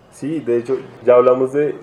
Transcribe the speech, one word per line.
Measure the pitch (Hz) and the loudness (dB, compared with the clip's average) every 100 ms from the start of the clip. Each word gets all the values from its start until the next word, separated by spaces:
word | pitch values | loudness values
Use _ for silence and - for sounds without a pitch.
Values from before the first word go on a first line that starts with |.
| _ | _
Sí, | - 135 160 | -14 -10 -6
de | 120 120 | -4 -4
hecho, | 120 131 - - | -2 -6 -8 -4
ya | 113 123 | 2 4
hablamos | 123 127 131 | 4 2 0
de, | 143 147 - | -2 -4 -6